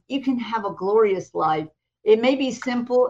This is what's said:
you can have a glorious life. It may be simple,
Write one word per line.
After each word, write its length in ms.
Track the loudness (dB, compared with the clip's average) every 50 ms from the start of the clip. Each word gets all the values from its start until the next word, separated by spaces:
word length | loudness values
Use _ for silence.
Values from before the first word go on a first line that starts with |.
| _ -8
you 120 | -8 -6
can 160 | -2 -2 -2 -2
have 280 | -4 -6 -6 -6 -6
a 80 | -6 -8
glorious 600 | -6 -2 0 2 4 4 4 2 -2 -6 -8 -6
life. 360 | -4 -2 -2 -2 -2 -4 -8 _ _ _ _ _ _ 2
It 160 | 4 4 4
may 140 | 4 4 2
be 160 | 2 0 -2
simple, 560 | -4 -6 -6 -6 -4 -4 -4 0 2 2 2 2